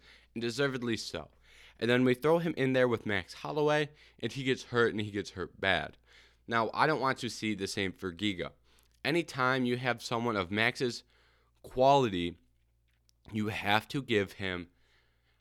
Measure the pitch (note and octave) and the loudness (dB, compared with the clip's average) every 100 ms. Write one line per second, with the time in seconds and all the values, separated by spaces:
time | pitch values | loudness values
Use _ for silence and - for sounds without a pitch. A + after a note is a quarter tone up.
0 | - - _ A#2 A#2 A#2 C#3+ B2+ A#2+ A2 | -16 -20 _ -6 -6 -2 -2 -2 -4 -4
1 | - E2 D#2 _ - - - - A#2 B2 | -6 -10 -12 _ -20 -20 -20 -4 2 4
2 | B2+ B2 D3+ E3+ E3+ - C3 C3 B2+ A2+ | 4 4 4 2 2 -2 0 4 4 2
3 | G#2+ G2+ F2 - D3 D3 D3 D3+ C#3+ - | 0 -2 -4 -12 -8 0 2 2 -2 -8
4 | - _ A#2 C3+ C3 B2+ - A#2+ A2+ F#2+ | -20 _ -8 -4 -2 -2 0 2 2 2
5 | G#2+ G2+ F2+ F#2+ E2+ - G2 F2 D2 - | -4 -6 -8 -8 -10 -2 2 2 0 -10
6 | _ - _ _ - A#2 A2 - C#3+ C#3+ | _ -20 _ _ -2 0 0 2 2 2
7 | C3 B2+ A#2 - A2 G2+ G2 - F#2+ - | 0 -2 -6 -4 -4 -2 -4 -2 -4 -4
8 | F#2+ E2+ G#2 F2+ C#2+ - _ _ _ _ | -10 -4 -2 -2 -6 -10 _ _ _ _
9 | B2 C3 - C#3 B2+ C3 B2 A#2+ C3 A#2 | -2 -2 -2 -2 0 2 0 0 0 -2
10 | - A#2 A#2+ G#2 F2 G#2 A#2 - B2+ A2+ | -2 -2 0 -2 -2 0 0 0 -4 -4
11 | - _ _ _ _ _ - B2 C3 C#3 | -14 _ _ _ _ _ -10 2 6 6
12 | B2 F#2 F2 F2 _ _ _ _ _ _ | 4 0 -2 -6 _ _ _ _ _ _
13 | _ _ - A2 G#2+ F2+ G2 G#2 - D3 | _ _ -8 -4 -4 -4 2 2 2 -8
14 | B2+ G#2+ G2 - F#2+ F2+ F2 _ _ _ | 0 0 0 -4 -6 -6 -8 _ _ _
15 | _ _ _ _ | _ _ _ _